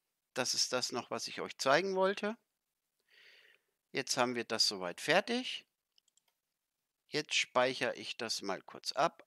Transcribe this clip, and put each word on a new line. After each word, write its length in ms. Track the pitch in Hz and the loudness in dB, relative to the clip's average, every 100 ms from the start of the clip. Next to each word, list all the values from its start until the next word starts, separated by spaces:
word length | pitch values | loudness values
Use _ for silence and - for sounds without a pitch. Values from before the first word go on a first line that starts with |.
| _ _ _ | _ _ _
das 200 | - 123 | -4 0
ist 200 | - - | 0 0
das 180 | 127 - | 0 -2
noch, 180 | 127 - | -4 -4
was 180 | 120 - | -6 -6
ich 140 | - | -6
euch 160 | 90 - | -6 0
zeigen 380 | 131 147 196 185 | 4 4 4 2
wollte. 420 | 190 208 208 233 _ _ _ _ _ _ _ - - - - _ _ _ _ | 0 0 -4 -6 _ _ _ _ _ _ _ -20 -20 -20 -20 _ _ _ _
Jetzt 260 | 135 131 - | -6 -2 2
haben 180 | 123 120 | 2 0
wir 80 | |
das 240 | 110 113 - | -2 0 0
soweit 340 | 101 90 - | 0 -6 -4
fertig. 640 | - 170 214 240 254 - - _ _ _ _ _ _ _ _ _ _ _ _ _ _ | 2 2 2 -2 -4 -8 -12 _ _ _ _ _ _ _ _ _ _ _ _ _ _
Jetzt 260 | 147 151 | -4 0
speichere 640 | - - 123 127 131 123 - | 0 2 4 2 2 -2 -4
ich 220 | 110 - | -8 -6
das 260 | 117 - | -6 -4
mal 180 | 101 90 | -4 -6
kurz 300 | - - - | -8 -12 -6
ab 340 | - 165 - | 0 0 0